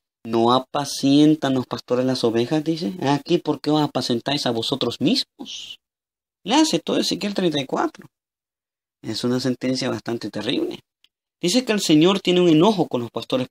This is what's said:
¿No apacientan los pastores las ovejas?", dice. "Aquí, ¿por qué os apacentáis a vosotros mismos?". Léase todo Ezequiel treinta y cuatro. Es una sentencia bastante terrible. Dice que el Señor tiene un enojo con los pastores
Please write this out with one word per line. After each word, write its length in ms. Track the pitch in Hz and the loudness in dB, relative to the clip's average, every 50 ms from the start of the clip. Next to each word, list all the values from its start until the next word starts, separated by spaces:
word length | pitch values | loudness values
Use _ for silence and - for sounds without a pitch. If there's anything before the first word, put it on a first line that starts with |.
| _ _ _ _ - | _ _ _ _ -6
¿No 260 | 117 113 113 113 120 | -2 0 2 4 4
apacientan 1000 | 123 131 127 _ - 147 143 - - - - 139 139 147 151 151 156 151 - 135 131 | 4 2 0 _ -6 -6 -4 -6 -4 -2 0 2 4 6 6 4 4 2 0 -2 -2
los 140 | 131 123 | -2 -2
pastores 380 | - - 120 - - 123 123 127 | -4 -8 -8 -4 -2 -2 0 0
las 180 | 131 127 123 - | 0 0 0 0
ovejas?", 400 | 117 110 117 120 120 160 156 147 | 0 0 0 0 0 -2 -2 -2
dice. 320 | 160 165 156 180 196 185 180 | -2 -4 -4 -4 -8 -6 -2
"Aquí, 360 | - 131 143 139 - - 175 | 0 0 0 0 0 0 -2
¿por 240 | 170 - 151 147 - | -2 0 -2 -6 -4
qué 100 | - 147 | -2 0
os 100 | 151 156 | 0 2
apacentáis 640 | 147 147 - 131 123 - 123 117 - 135 143 143 - | 0 0 -2 -4 -2 -2 -4 -4 -2 -4 -4 -4 -2
a 60 | 131 | -2
vosotros 480 | 120 113 113 - 143 123 - 120 117 - | -2 -2 -4 -4 -4 -4 -4 -4 -4 -2
mismos?". 800 | 127 156 240 - - _ _ - 262 - - - - - - - _ _ _ _ _ _ _ _ _ _ _ _ - | 0 0 0 0 -2 _ _ -20 -18 -16 -16 -16 -16 -16 -18 -20 _ _ _ _ _ _ _ _ _ _ _ _ -4
Léase 360 | 180 240 302 320 302 - 160 | 0 2 4 4 4 2 0
todo 180 | - - - 151 | -2 0 -2 -2
Ezequiel 340 | - - 170 - - 208 202 | 0 -2 -2 -4 -4 -6 -2
treinta 280 | - 185 175 151 143 | 0 0 0 0 -2
y 40 | 135 | -4
cuatro. 420 | - - - - 320 - - - - _ _ _ _ _ _ _ _ _ _ _ _ _ _ _ _ _ _ | -4 -4 -4 -4 -4 -6 -10 -20 -20 _ _ _ _ _ _ _ _ _ _ _ _ _ _ _ _ _ _
Es 220 | - 120 110 - - | -10 -8 -6 -4 -2
una 160 | 120 123 127 | -2 0 0
sentencia 500 | 131 131 123 - - 127 131 131 131 123 | -2 -2 -4 -4 -4 -4 -4 -2 -4 -4
bastante 400 | 117 107 - - 120 117 - 104 | -6 -6 -6 -8 -8 -8 -8 -8
terrible. 500 | - - 101 - 151 - 349 - - - _ _ _ _ _ _ _ _ _ _ _ _ | -8 -8 -6 -4 -4 -4 -4 -6 -8 -12 _ _ _ _ _ _ _ _ _ _ _ _
Dice 240 | - 175 180 254 254 | -2 0 0 0 0
que 80 | 240 | 0
el 100 | 214 208 | -2 0
Señor 380 | - - 160 151 160 185 202 196 | 2 4 6 6 6 6 4 2
tiene 220 | - 185 180 180 | 0 0 2 4
un 80 | 180 175 | 4 6
enojo 380 | 156 156 170 220 214 180 156 | 6 6 6 6 4 2 0
con 120 | - - 123 | -2 -4 -6
los 120 | 120 113 | -6 -6
pastores 360 | - 117 113 - - 127 127 - | -8 -10 -6 -4 -4 -4 -4 -4